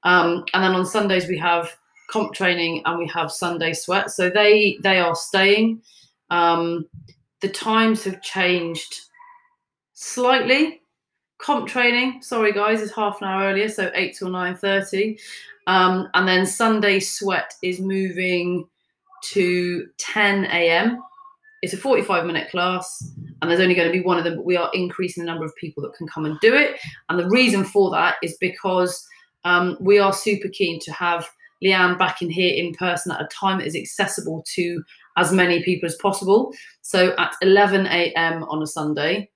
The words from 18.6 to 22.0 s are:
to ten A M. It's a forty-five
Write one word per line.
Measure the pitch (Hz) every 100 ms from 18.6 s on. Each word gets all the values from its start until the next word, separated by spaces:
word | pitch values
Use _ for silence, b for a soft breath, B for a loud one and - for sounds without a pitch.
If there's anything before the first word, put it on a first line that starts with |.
| 170 _ _ _ _ -
to | - 202 180 180 180 175 - _
ten | - - 208 196 190
A | 175 170
M. | 170 220 240 - - - _ _ _
It's | 185
a | 190
forty-five | 269 254